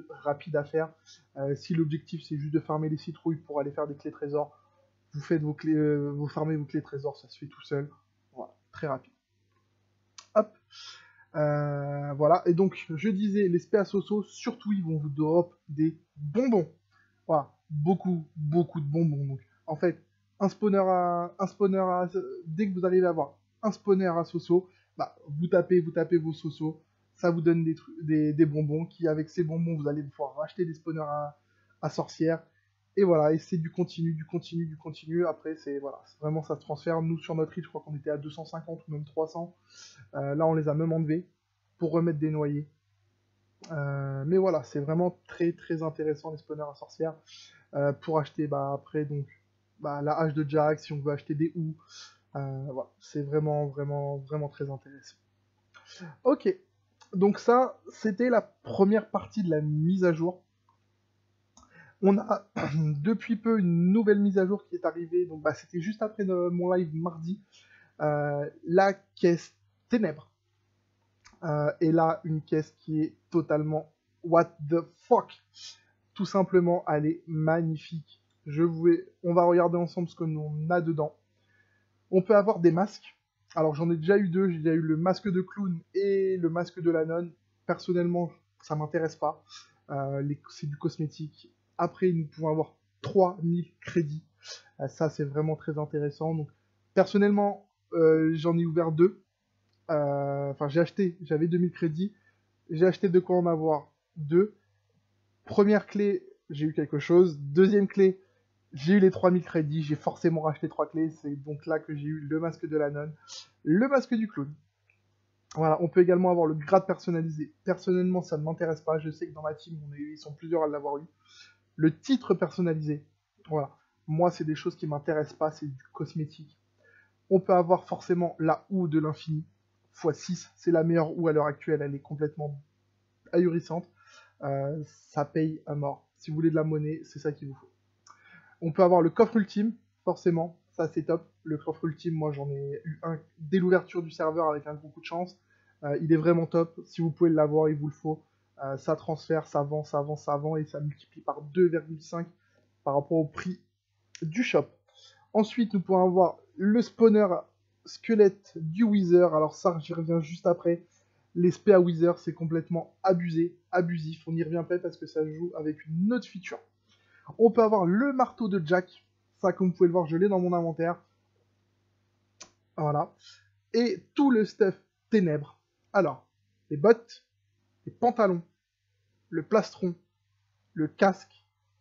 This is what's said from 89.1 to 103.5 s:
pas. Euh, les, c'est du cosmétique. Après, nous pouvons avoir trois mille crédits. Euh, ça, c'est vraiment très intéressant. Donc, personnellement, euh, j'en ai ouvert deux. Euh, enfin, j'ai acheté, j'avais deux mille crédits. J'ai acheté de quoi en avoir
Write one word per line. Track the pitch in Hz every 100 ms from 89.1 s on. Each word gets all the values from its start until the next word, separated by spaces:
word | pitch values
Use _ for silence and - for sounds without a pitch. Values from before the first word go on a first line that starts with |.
| -
pas. | 151 156 _ - - _ -
Euh, | 143 135 139
les, | 143 143 -
c'est | - 151
du | 147
cosmétique. | 165 - 151 - 156 - - _ _ -
Après, | 170 - 185
nous | 165 151
pouvons | 156 156
avoir | 156 147 _ _ _
trois | - 196 180 185
mille | 165 175 165 _
crédits. | - 180 147 156 - _ - - _ -
Euh, | 135
ça, | - 156
c'est | -
vraiment | 143 143 156 151
très | - 151
intéressant. | 151 151 147 143 160
Donc, | 160 147 _ _ _ _
personnellement, | 196 190 202 208 202 202 202 _ _ _
euh, | 170 160 160 160
j'en | 165 165 170
ai | 170
ouvert | 160 165
deux. | 156 185 - _ _ _ _ _ _ -
Euh, | 151 143 143 139 139 143
enfin, | 135 143
j'ai | 156
acheté, | 165 - 185 175
j'avais | 156 151 165
deux | 175
mille | 175
crédits. | - 165 151 202 - _ _ _ _ -
J'ai | 160 185
acheté | - 196
de | 180
quoi | 180 180
en |
avoir | 175